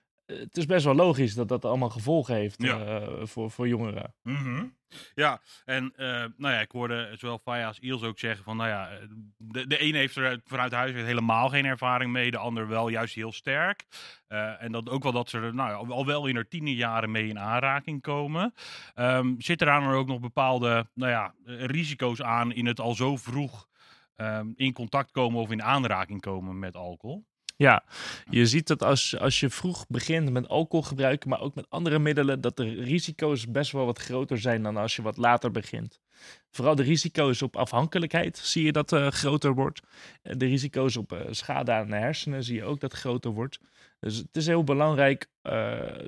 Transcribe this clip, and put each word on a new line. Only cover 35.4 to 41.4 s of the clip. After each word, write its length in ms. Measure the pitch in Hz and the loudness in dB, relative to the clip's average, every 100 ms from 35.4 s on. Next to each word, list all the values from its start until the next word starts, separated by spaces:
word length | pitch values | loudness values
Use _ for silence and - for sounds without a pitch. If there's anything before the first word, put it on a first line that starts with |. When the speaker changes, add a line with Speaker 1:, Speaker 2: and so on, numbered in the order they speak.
| 123 | 4
Speaker 1:
begint. 480 | 113 - 113 110 - _ _ - - _ | -4 -6 -8 -10 -14 _ _ -20 -20 _
Vooral 240 | - 131 147 | 0 4 4
de 80 | |
risico's 580 | 131 160 165 - 143 120 | 6 4 2 2 2 2
op 140 | 127 - | 0 -2
afhankelijkheid 800 | 123 117 160 185 165 170 170 - | 0 2 2 0 0 0 -2 -4
zie 260 | - 170 | -2 2
je 80 | 151 | 2
dat, 200 | 151 143 | 2 2
eh, 140 | 156 143 | 2 2
groter 460 | - 143 147 143 | 2 2 2 4
wordt. 280 | 131 139 - - - - - | 2 0 -4 -14 -20 -20 -18
Eh, 120 | - 127 | -8 0
de 80 | 127 | 2
risico's 520 | 135 139 131 131 117 | 2 0 0 0 0
op, 140 | 104 | -4
eh, 80 | 82 - | -8 -8
schade 420 | - | -6